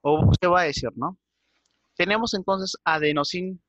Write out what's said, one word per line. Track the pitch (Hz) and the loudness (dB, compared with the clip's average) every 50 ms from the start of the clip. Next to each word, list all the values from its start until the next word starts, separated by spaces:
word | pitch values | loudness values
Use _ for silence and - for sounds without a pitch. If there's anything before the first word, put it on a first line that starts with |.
O | - 143 151 156 - | 2 2 2 4 6
usted | - - - - 180 | 4 4 4 4 2
va | 175 180 | 4 4
a | 175 | 2
decir, | 151 139 - - 117 - | 0 -2 -4 -6 -8 -6
¿no? | - 127 165 190 _ _ _ _ _ _ _ _ _ _ _ _ _ _ _ _ | -6 -6 -6 -8 _ _ _ _ _ _ _ _ _ _ _ _ _ _ _ _
Tenemos | - 175 185 208 220 233 226 - | -4 -2 0 0 -2 -2 -2 -4
entonces | 196 180 - 190 190 190 185 - - _ | -4 -2 -2 -4 -4 -4 -10 -10 -4 _
adenosin | 170 160 156 151 151 147 147 143 - - 180 185 190 190 175 _ | -2 0 2 0 0 0 0 -2 -2 -4 -6 -6 -8 -10 -12 _